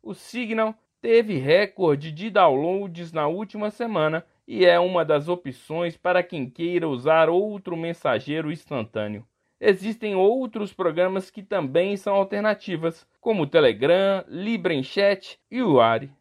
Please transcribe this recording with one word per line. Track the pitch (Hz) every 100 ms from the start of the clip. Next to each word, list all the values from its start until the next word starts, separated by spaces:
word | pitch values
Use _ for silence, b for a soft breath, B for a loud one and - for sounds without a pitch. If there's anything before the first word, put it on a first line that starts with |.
o | 339
Signal, | 196 - 233 226 220 220 220 _ _
teve | 233 226 214 165
recorde | 135 175 208 - 175 143 160
de | 151 220
downloads | 202 175 135 160 196 196 170 170
na | 160 147
última | 175 214 214 208
semana | - 233 196 156 160 - _ -
e | 220 180
é | 175
uma | 180 180 160
das | 147 151
opções | 180 147 120 - 160 175 165
para | 180 180
quem | 180 170 123
queira | - 170 175 165
usar | 127 139 160 160
outro | 175 214 202 185 170
mensageiro | 165 165 147 113 - 156 156
instantâneo. | 156 _ 135 110 110 104 104 - _ _ _
Existem | 214 185 196 220 214 190
outros | 196 254 254 220 208
programas | - 180 160 185 190 190
que | -
também | 190 202 143 151 190 202
são | 202 196
alternativas, | 196 202 214 208 - 165 165 165 _ _
como | 240 214
o | 143
Telegram, | 165 139 101 139 180 196 196 -
Libra | 151 202 226 175 151
Chat | - - 202 196 - - _
e | 240
o | 233 131
Ari. | 113 113 139 _